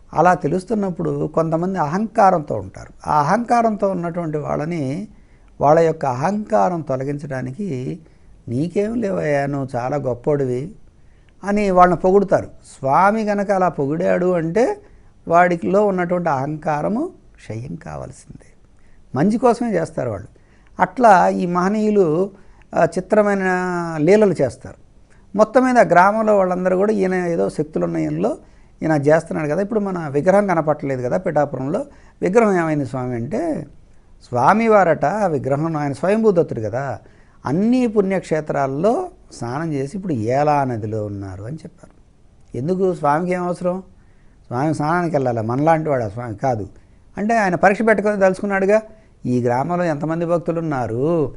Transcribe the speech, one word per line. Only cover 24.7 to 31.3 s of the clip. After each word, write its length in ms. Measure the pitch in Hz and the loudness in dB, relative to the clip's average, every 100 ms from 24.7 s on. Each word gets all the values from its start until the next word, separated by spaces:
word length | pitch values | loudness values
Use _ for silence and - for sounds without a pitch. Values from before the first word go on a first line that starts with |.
| - - - - - - 196 | -20 -20 -20 -20 -20 -8 0
మొత్తం 280 | 208 254 | 4 4
మీద 140 | 254 247 | 4 4
గ్రామంలో 580 | 170 170 196 220 214 202 | 6 6 6 4 2 4
వాళ్ళందరూ 400 | 185 180 185 185 | 2 0 0 2
కూడా 160 | 208 | 2
ఈయన 220 | 208 185 | 2 0
ఏదో 340 | 185 175 170 196 | 0 -2 0 -2
శక్తులు 360 | - 151 170 | -2 -4 -2
ఉన్న 120 | 170 165 | -2 -2
ఈయనలో 420 | 156 156 226 320 - - - - | -2 -2 -2 -4 -12 -20 -20 -6
ఈయన 100 | 160 | 0
చేస్తున్నాడు 560 | 151 139 160 165 180 147 | 2 4 2 2 -6 -2
కదా. 140 | 160 | -2
ఇప్పుడు 180 | 202 214 | -2 -2
మన 280 | 196 180 151 | -2 -4 -2
విగ్రహం 380 | 143 185 202 202 | 0 4 4 4
కనపట్టలేదు 560 | 165 151 147 139 127 | 0 0 -2 -2 -4
కదా 140 | 123 185 | -2 -2
పిఠాపురంలో, 720 | 185 | 0